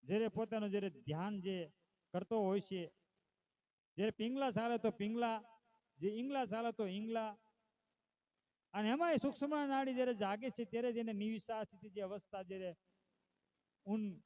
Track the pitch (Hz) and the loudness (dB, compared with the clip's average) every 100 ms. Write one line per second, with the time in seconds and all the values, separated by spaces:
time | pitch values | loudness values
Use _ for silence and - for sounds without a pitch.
0 | 127 202 226 214 220 220 208 202 196 139 | 0 0 2 0 -2 0 0 0 0 -6
1 | - 156 190 208 185 185 160 _ _ _ | -4 -2 -2 -2 -2 -4 -6 _ _ _
2 | _ - - 226 196 196 185 190 165 _ | _ -6 0 2 4 2 0 -6 -6 _
3 | _ _ _ _ _ _ _ _ _ - | _ _ _ _ _ _ _ _ _ -2
4 | 208 - 220 269 269 202 233 233 226 233 | -2 0 -2 2 2 2 2 2 2 2
5 | 202 226 240 220 220 - _ _ _ _ | 0 2 2 0 -4 -20 _ _ _ _
6 | 175 214 262 277 240 220 233 226 202 185 | -2 0 0 0 0 0 0 0 -2 -2
7 | 220 226 220 208 _ _ _ _ _ _ | -2 -2 -2 -6 _ _ _ _ _ _
8 | _ _ _ _ _ _ _ 202 214 269 | _ _ _ _ _ _ _ 0 2 4
9 | 339 302 277 - 285 302 285 269 269 254 | 4 4 2 0 0 0 2 2 2 2
10 | 254 226 202 208 254 - 233 226 240 226 | 2 2 0 0 -2 -4 -4 0 0 0
11 | 226 208 208 226 - 220 214 190 214 196 | -2 -2 -2 -2 -4 -6 -6 -10 -12 -6
12 | 190 202 - 196 185 190 185 160 _ _ | -4 -6 -8 -10 -8 -6 -8 -10 _ _
13 | _ _ _ _ _ _ _ _ 196 220 | _ _ _ _ _ _ _ _ -2 0
14 | 208 175 | 0 -6